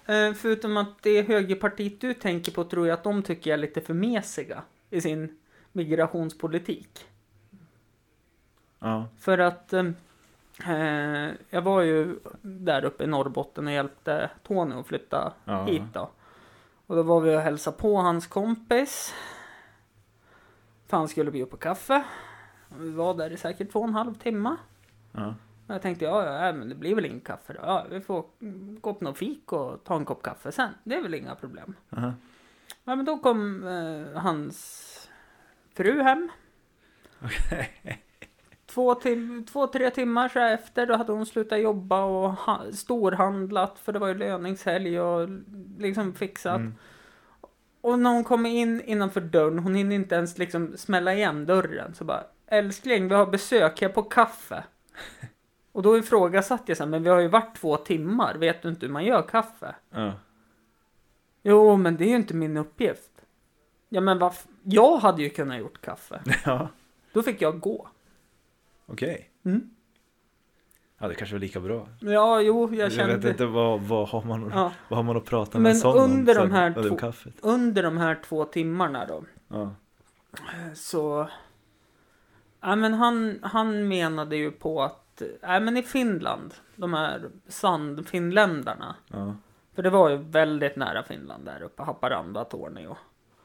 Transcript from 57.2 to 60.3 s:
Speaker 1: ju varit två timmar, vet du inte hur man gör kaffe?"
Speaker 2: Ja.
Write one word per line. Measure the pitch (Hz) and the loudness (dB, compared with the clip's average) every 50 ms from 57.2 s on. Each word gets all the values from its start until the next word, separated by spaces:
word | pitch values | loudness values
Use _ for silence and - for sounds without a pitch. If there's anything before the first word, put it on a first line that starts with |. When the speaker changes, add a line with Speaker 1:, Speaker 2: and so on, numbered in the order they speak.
Speaker 1:
ju | 175 170 | 6 6
varit | 202 226 220 226 - | 6 4 4 0 -6
två | - - 156 147 | -4 -2 0 0
timmar, | 147 - - 165 160 151 175 220 254 208 113 - | 0 0 -2 -2 -2 0 0 0 2 0 0 0
vet | 156 - 165 170 170 | 0 0 0 0 0
du | - 170 | -4 -6
inte | 165 170 - | -6 -6 -6
hur | 131 | -6
man | 143 147 180 | -4 -2 2
gör | 226 254 185 | 2 2 2
kaffe?" | - - - 226 220 226 - - - - - - _ _ | 2 2 0 -2 -2 -2 -8 -14 -14 -14 -14 -16 _ _
Speaker 2:
Ja. | - 113 107 101 95 101 - _ | -8 -6 -4 -4 -6 -8 -14 _